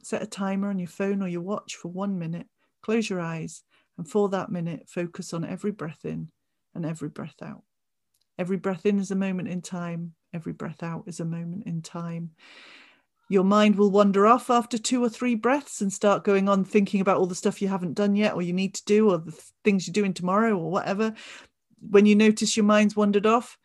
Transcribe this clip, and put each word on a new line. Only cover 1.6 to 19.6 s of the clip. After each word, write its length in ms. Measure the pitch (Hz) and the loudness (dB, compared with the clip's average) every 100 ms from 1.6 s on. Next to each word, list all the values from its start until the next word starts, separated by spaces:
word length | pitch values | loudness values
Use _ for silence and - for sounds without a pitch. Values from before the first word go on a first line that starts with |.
| - - | -8 -14
for 120 | 170 | -10
one 300 | 180 202 185 | -6 -4 -4
minute, 280 | 165 170 - _ _ _ | -6 -8 -12 _ _ _
close 260 | - 226 220 | -4 -2 -2
your 100 | 185 | -4
eyes, 420 | 165 165 165 - _ _ _ - | -6 -8 -10 -14 _ _ _ -16
and 100 | 165 | -4
for 200 | 208 202 | 0 0
that 200 | 190 - | -2 -4
minute, 380 | 180 165 165 - | -6 -6 -8 -10
focus 460 | - 175 - 175 | -8 -8 -8 -10
on 100 | 170 | -8
every 260 | 165 180 208 | -8 -6 -6
breath 320 | 202 151 147 | -6 -10 -10
in 260 | 156 160 160 _ _ _ _ | -10 -10 -12 _ _ _ _
and 120 | - 160 | -10 -8
every 220 | 160 151 | -8 -10
breath 340 | - 151 - | -12 -14 -14
out. 200 | 160 - _ _ _ _ _ _ _ - | -16 -18 _ _ _ _ _ _ _ -10
Every 180 | 180 190 | -6 -4
breath 300 | 190 180 208 | -4 -2 0
in 120 | 202 | 0
is 120 | 190 | -2
a 60 | 190 | -2
moment 320 | 190 185 - | -2 -4 -6
in 120 | 180 | -8
time. 540 | - 175 170 170 170 - _ | -8 -8 -8 -8 -10 -16 _
Every 200 | 170 - | -10 -10
breath 280 | - - 156 | -10 -10 -10
out 220 | 170 165 - | -10 -10 -12
is 140 | 165 | -8
a 40 | 165 | -8
moment 380 | 170 170 180 - | -6 -8 -10 -8
in 160 | 165 | -8
time. 480 | 160 170 170 165 170 _ - - - - - _ _ _ - | -8 -10 -8 -8 -12 _ -20 -20 -20 -20 -20 _ _ _ 0
Your 160 | 190 | 2
mind 320 | 190 208 214 196 | 6 6 6 6
will 140 | 208 | 4
wander 360 | 196 202 196 214 | 6 4 6 6
off 240 | 240 - | 4 4
after 260 | 240 226 233 | 0 2 -4
two 240 | - 254 | -2 0
or 60 | 240 | -2
three 260 | 226 247 | -2 -2
breaths 460 | 226 233 285 - - | 0 0 0 -2 -6
and 120 | 196 | -4
start 320 | - 208 190 | 0 2 2
going 240 | 208 196 196 | 2 2 4
on 160 | 196 | 2
thinking 360 | 185 214 196 202 | 4 2 2 0
about 180 | 190 160 | 2 2
all 80 | 180 | 2
the 80 | |
stuff 280 | 185 208 - | 0 -2 0
you 60 | 190 | -2
haven't 260 | 190 175 | -2 -4
done 220 | - 208 202 | 0 2 2
yet 180 | 214 | 2
or 80 | - | 0
you 100 | 175 | -2
need 220 | 180 190 | -2 -2
to 100 | - | -4
do 260 | - 208 214 | 2 4 6
or 80 | 170 | 4
the 140 | 165 | -2
th-, 100 | - - _ | -16 -20 _